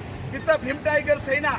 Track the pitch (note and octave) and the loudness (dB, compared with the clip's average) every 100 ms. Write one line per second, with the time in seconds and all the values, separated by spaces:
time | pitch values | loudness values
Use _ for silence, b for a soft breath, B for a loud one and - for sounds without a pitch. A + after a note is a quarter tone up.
0 | - - - C4+ D4+ D#4 B3 C#4+ D4+ D4 | -10 -10 -8 -2 2 2 0 -4 0 2
1 | D4 C#4+ C4+ C#4 D4 | 2 0 2 0 2